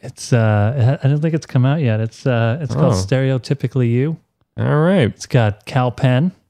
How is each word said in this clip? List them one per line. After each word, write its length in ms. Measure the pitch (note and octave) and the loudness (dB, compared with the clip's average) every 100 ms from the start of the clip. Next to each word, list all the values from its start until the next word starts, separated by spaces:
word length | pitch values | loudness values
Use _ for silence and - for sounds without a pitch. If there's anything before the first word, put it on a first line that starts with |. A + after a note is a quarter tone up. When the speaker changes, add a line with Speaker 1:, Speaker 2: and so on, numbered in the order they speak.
Speaker 1:
It's, 300 | - - - | -18 -16 -2
uh, 680 | A#2+ A2 G#2 G#2 C3+ A#2 C#3 | 2 2 2 0 2 0 2
I 40 | C3+ | 0
don't 120 | D3 | 0
think 140 | D#3+ | 0
it's 140 | D#3+ - | -2 -2
come 180 | C3 B2+ | 0 0
out 160 | D#3 | 0
yet. 180 | C3 G#2+ | 0 -2
It's, 280 | A2 - C#3 | -4 -4 -2
uh, 320 | A#2+ A2+ B2+ | 0 0 -2
it's 140 | C#3 C#3+ | -6 0
called 180 | E3 | 0
Speaker 2:
Oh. 20 | F#2+ | 0
Speaker 1:
Stereotypically 920 | F#2+ C3 C3+ C3 - C#3+ B2 C3+ A#2+ | 0 -2 0 -2 -4 -6 -4 -2 0
You. 280 | A#2+ C#3+ E3 _ _ _ - | 0 -2 -4 _ _ _ -6
Speaker 2:
All 160 | A#2+ D3 | -2 0
right. 300 | E3 G3 G#2+ | 2 2 0
Speaker 1:
It's 160 | - - | -2 0
got 400 | C3 G#2+ G2+ - | 2 2 -2 -6
Cal 260 | C3+ B2 | -2 -2
Penn. 400 | - C3 B2+ F3+ - | 0 0 2 0 -4